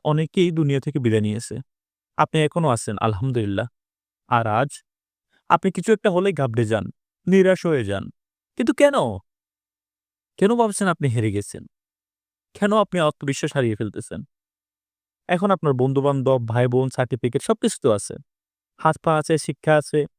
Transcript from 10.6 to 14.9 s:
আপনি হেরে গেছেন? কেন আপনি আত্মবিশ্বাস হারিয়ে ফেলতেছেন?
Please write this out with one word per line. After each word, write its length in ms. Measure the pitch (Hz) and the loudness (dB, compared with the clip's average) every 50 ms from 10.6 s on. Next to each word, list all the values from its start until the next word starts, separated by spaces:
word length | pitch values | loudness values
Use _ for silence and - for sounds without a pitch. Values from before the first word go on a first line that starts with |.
| 226 208 196 - 202 | 2 0 0 -2 -2
আপনি 200 | 185 160 - 147 | -2 0 0 0
হেরে 240 | 127 113 123 107 107 | 0 0 0 0 0
গেছেন? 340 | 95 101 - - - - - - _ _ _ _ _ _ _ _ _ _ _ _ _ _ _ _ - | -2 -4 -6 -8 -12 -18 -18 -20 _ _ _ _ _ _ _ _ _ _ _ _ _ _ _ _ -8
কেন 200 | - 202 202 214 | -6 -4 0 0
আপনি 260 | 214 202 - 180 175 | 0 0 0 0 0
আত্মবিশ্বাস 540 | 156 151 - - 143 139 135 - 165 147 - | 0 0 -2 -2 -4 -4 -4 -4 -4 -4 -2
হারিয়ে 220 | 143 123 113 104 | -2 -2 -2 -2
ফেলতেছেন? 480 | - 113 101 - - - - 85 - 139 _ _ _ _ _ _ _ _ _ _ _ _ _ | -4 -6 -8 -8 -12 -12 -12 -14 -14 -14 _ _ _ _ _ _ _ _ _ _ _ _ _